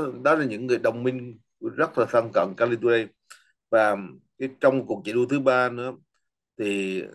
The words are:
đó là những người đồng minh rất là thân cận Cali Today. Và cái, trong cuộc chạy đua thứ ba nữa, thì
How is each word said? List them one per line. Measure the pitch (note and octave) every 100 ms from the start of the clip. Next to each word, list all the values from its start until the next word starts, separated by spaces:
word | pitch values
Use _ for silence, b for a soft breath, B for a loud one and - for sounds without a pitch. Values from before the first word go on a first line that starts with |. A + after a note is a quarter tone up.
| D3 A#2+
đó | C3
là | D#3+
những | C3+ G#2+ B2
người | A#2+
đồng | A2+ A#2
minh | B2 B2+ B2 A#2 _ _ A2+ B2+
rất | D#3+ -
là | A2+
thân | A#2+ A2+
cận | A2 F#2+ F#2+
Cali | A#2 A#2
Today. | A#2 A#2 A2 _ _ B B B _
Và | A2+ G#2+ G2+ F#2 - _ _
cái, | C3+ -
trong | C#3 C3+ -
cuộc | G#2
chạy | G#2
đua | A#2 B2
thứ | C#3+
ba | C3+ B2+ B2
nữa, | A#2+ B2+ - _ _ _ _ _ -
thì | G#2 G2+ F#2+ F#2+ G1+